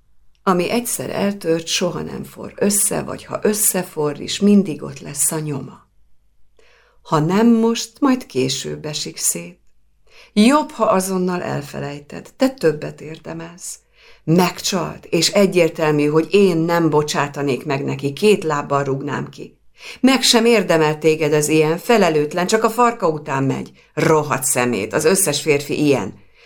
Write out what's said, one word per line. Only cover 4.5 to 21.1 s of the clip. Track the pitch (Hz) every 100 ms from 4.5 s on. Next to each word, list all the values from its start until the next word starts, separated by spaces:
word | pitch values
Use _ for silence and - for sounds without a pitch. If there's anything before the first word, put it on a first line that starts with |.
| 202 160 143
ott | 143 135
lesz | 147 143 -
a | 160
nyoma. | 151 135 135 - _ _ _ - _ _ - _ _ _ _ _
Ha | - 156
nem | 156 196 233
most, | 226 226 233 - -
majd | 277 254 -
később | 131 135 - - 147
esik | 151 151 156 -
szét. | - 170 175 185 _ _ _ _ _ - -
Jobb, | 208 233 294 302
ha | -
azonnal | 214 190 185 190 185 180
elfelejted, | - 143 143 139 143 147 - - - -
te | 262
többet | - 160 151 151 151
érdemelsz. | 151 160 160 165 165 175 - - _ _ - -
Megcsalt, | - 170 180 - - 185 156 -
és | - 170 160
egyértelmű, | 208 190 175 160 - 156 147 147
hogy | 156 160
én | 202 190 165
nem | 165 170 160
bocsátanék | 151 151 160 143 147 143 123
meg | 151 139
neki, | 139 135 139
két | 139 208 190
lábbal | 156 147 147 139
rúgnám | 139 135 143 120 -
ki. | - - _ _ _ - -
Meg | 254 262
sem | - 233
érdemel | 233 226 175 165 151 151
téged | 160